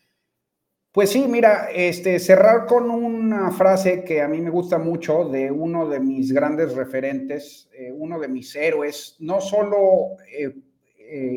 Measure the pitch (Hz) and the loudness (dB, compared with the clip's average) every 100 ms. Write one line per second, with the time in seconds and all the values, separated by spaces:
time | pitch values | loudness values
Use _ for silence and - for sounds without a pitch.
0 | _ _ _ _ _ _ _ _ _ 202 | _ _ _ _ _ _ _ _ _ 0
1 | 196 240 262 233 220 202 - 180 175 175 | 2 2 0 4 4 4 0 -2 -2 -2
2 | 190 185 185 190 - 190 190 240 240 233 | -2 0 6 6 8 6 4 2 2 -2
3 | 233 226 226 208 180 185 190 185 190 180 | -4 -2 -2 0 -2 2 4 4 2 0
4 | - 151 143 156 170 175 175 170 165 165 | -2 -2 0 -2 -2 -2 0 -2 -2 -4
5 | 156 160 160 135 135 147 165 165 156 139 | 0 0 0 -2 -4 -4 -4 -4 -4 -2
6 | 135 135 131 135 147 151 160 127 127 135 | -2 -2 -2 0 0 0 -2 -4 -6 -6
7 | 135 135 135 147 - - _ 131 127 147 | -6 -6 -8 -10 -12 -20 _ -18 -16 -12
8 | 160 165 135 127 - 147 160 151 147 147 | -10 -8 -8 -8 -10 -4 -2 -2 -4 -8
9 | - - 160 190 190 208 202 202 190 185 | -16 -12 -4 -4 -2 -2 0 2 4 4
10 | 190 - - 135 139 - - _ _ _ | 2 -8 -14 -8 -8 -10 -20 _ _ _
11 | 110 147 131 | -16 -8 -6